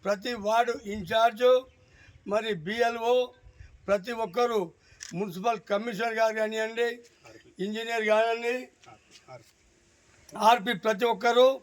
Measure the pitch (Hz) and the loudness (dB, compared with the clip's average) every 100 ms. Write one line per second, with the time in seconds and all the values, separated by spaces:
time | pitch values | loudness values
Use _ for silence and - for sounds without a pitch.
0 | 190 202 233 240 202 226 240 226 202 208 | -4 -4 -4 -6 0 2 0 -2 -8 -10
1 | 175 220 233 220 247 254 262 _ _ _ | -2 4 4 4 4 4 2 _ _ _
2 | - - - 208 226 196 156 214 233 233 | -20 -20 -4 -2 -2 -6 -6 0 0 0
3 | 226 254 247 - - _ - - - 202 | 0 0 0 -8 -20 _ -20 -18 -2 -2
4 | 190 233 226 175 240 226 170 _ _ _ | -2 -8 -6 0 0 0 -4 _ _ _
5 | - 165 202 180 214 226 - 202 233 196 | -12 -8 -8 -4 -4 -4 -4 -4 -4 -4
6 | 233 226 220 220 214 220 220 226 233 240 | -4 0 0 0 -4 -2 -6 -2 -4 -4
7 | - _ - - - - 190 214 226 233 | -16 _ -20 -20 -20 -8 -6 -6 -4 -2
8 | 214 214 226 226 240 254 254 _ - - | 2 2 2 0 -2 -4 -6 _ -20 -20
9 | _ - _ 127 _ _ _ _ _ _ | _ -20 _ -20 _ _ _ _ _ _
10 | _ _ - 202 220 240 196 208 220 214 | _ _ -20 2 4 4 2 -2 -2 0
11 | 240 214 233 233 262 269 | 0 0 2 6 6 4